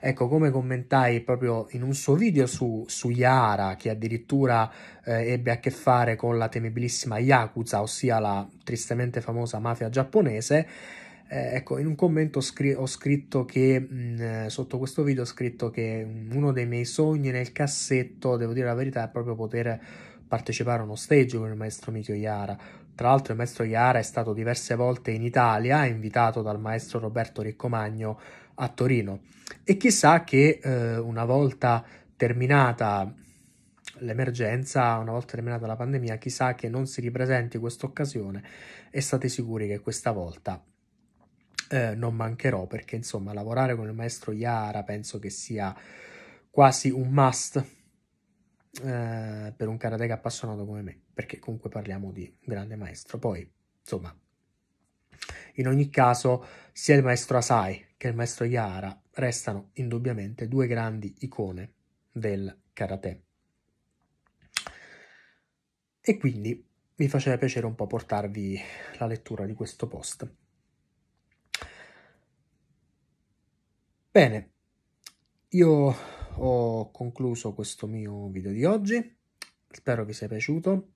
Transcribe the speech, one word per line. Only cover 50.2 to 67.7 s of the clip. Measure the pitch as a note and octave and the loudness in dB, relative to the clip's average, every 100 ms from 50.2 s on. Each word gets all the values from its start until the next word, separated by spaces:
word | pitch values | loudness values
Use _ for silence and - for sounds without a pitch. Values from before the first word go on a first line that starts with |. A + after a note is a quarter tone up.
| A#2+ - A#2 G#2 | -6 -6 -8 -8
come | G#2 G#2 | -8 -8
me, | G2 - _ | -10 -14 _
perché | - - - | -12 -10 -10
comunque | - A2+ A2 | -10 -8 -8
parliamo | G#2+ G2+ F#2+ G2 | -10 -8 -8 -10
di | F#2+ | -12
un | F2 _ - | -14 _ -8
grande | G2+ G2+ G#2+ | -8 -8 -12
maestro. | F#2+ - - A2+ | -12 -14 -14 -4
Poi, | A#2+ F#2 - _ _ _ | -4 -4 -10 _ _ _
insomma, | - G2+ F2 - _ _ _ _ _ _ _ _ _ - - - - | -10 -8 -8 -18 _ _ _ _ _ _ _ _ _ -20 -16 -16 -16
in | - B2+ | -4 0
ogni | C3+ C#3+ | 2 2
caso, | C#3+ B2 B2 C3 B2+ - - - | 6 6 6 2 0 -2 -20 -20
sia | - - | -8 6
il | C#3+ | 6
maestro | C3 B2 - B2+ | 6 0 2 0
Asai | A#2 A#2+ F#2+ F#2+ - _ | 4 2 2 -4 -12 _
che | B2+ | -6
il | |
maestro | A#2 A#2+ - | -2 -4 -2
Yahara | A#2 B2 G#2+ F#2 G2 - _ | -2 0 -2 -4 -8 -12 _
restano | - B2+ A#2 - G2+ G2 | -4 -4 -2 -6 -8 -10
indubbiamente | - B2 A#2 B2 A2+ G2+ A2+ A2+ | -8 -4 -2 -4 -4 -8 -8 -2
due | C3 B2+ | 0 0
grandi | A#2 A2+ A2 G2+ - | 0 -2 -6 -10 -10
icone | A#2 - G2+ F2+ G2 _ _ _ _ | -12 -6 -6 -8 -14 _ _ _ _
del | - A2 G2 G2 - _ | -6 -4 -4 -6 -12 _
karate. | - G2 G2 F#2+ F2 _ _ _ _ _ _ _ _ _ _ _ _ _ - - - - - - - _ _ _ _ _ _ _ _ | -8 -6 -4 -8 -10 _ _ _ _ _ _ _ _ _ _ _ _ _ -10 -10 -18 -20 -20 -20 -20 _ _ _ _ _ _ _ _
E | - A3 | 0 2
quindi | C#3 A2+ G#2 A#2+ _ _ _ _ | 2 0 -4 -6 _ _ _ _
mi | C#3+ | 0
faceva | C#3 C3+ B2 | 2 0 0
piacere | C3 B2 | 0 0
un | A2+ | -4